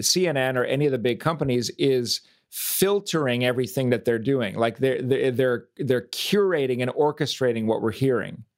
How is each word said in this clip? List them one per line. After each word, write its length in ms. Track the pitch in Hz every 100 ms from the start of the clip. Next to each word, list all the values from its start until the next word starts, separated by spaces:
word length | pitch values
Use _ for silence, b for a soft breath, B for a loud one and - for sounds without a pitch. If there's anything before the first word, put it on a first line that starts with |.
C 280 | - 180 175
N 80 | 139
N 200 | 131 127
or 80 |
any 220 | 120 135 147
of 60 |
the 60 | 127
big 200 | 120 110
companies 520 | 156 156 139 123 107
is 500 | - 139 131 110 - b b b
filtering 960 | - - - 190 202 202 160 135 120
everything 460 | 123 123 123 139 123
that 140 | 117
they're 140 | 123 117
doing. 360 | 110 135 107
Like, 240 | - 117 -
they're, 240 | 131 123
they're, 280 | 127 131 131
they're, 320 | 120 127 117 - -
they're 280 | 135 123 -
curating 760 | - - 208 190 160 131 123
and 80 | 123
orchestrating 760 | - 147 147 139 - 127 113 110
what 160 | 107
we're 80 | 113
hearing. 520 | 101 135 117 - - -